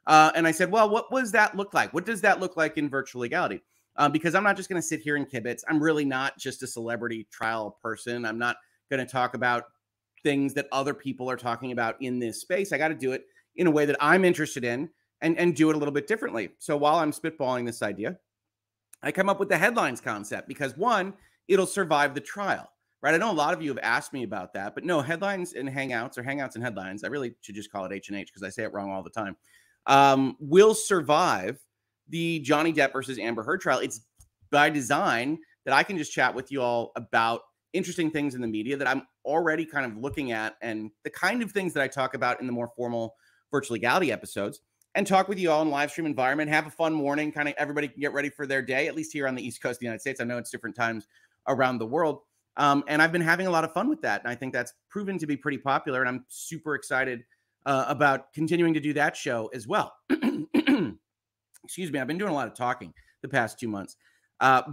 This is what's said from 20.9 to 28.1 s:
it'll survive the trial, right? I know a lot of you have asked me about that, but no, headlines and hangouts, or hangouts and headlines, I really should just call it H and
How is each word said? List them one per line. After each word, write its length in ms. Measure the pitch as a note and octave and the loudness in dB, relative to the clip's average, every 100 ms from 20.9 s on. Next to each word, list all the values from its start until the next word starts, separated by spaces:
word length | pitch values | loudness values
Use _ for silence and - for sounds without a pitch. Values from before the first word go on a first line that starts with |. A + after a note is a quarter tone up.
| G#3+ F#3+ F#3+ _ _ - | 2 0 -8 _ _ 2
it'll 200 | F#3+ F#3 | 2 2
survive 480 | G3+ F3 D3+ C#3+ | 0 2 4 2
the 60 | C3+ | 0
trial, 500 | - G3+ G3 G2 - _ _ _ | -10 -6 -4 -4 -6 _ _ _
right? 140 | C#3+ | 2
I 20 | E3 | 2
know 140 | A3+ | 2
a 20 | |
lot 220 | D#3+ D3 | 0 0
of 80 | F3 | 0
you 80 | D#3 | -4
have 80 | A#2+ | -4
asked 300 | A2 B2 - | 0 0 -2
me 120 | C#3 | -6
about 280 | A2+ G2+ F2+ | -6 -6 -8
that, 200 | G2 G2+ | -8 -8
but 100 | - | -6
no, 160 | D#3 E3 | -2 0
headlines 520 | C3 C3+ G3 G3 F3 | 0 -2 -2 -4 -6
and 160 | - C3+ | -6 -6
hangouts, 500 | C3+ C3+ A#2 A#2+ - | -6 -4 -4 -6 -8
or 40 | |
hangouts 340 | B2 C#3+ C3 A#2 | -6 -6 -6 -6
and 80 | |
headlines, 400 | B2 G2 F#2+ G2+ | -6 -6 -10 -8
I 40 | G2 | -6
really 260 | C#3 B2 - | -6 -6 -10
should 140 | - | -16
just 160 | G#2 G2+ | -14 -10
call 140 | G2+ | -8
it 80 | F#2+ | -8
H 160 | G2 | -8
and 100 | F#2+ | -10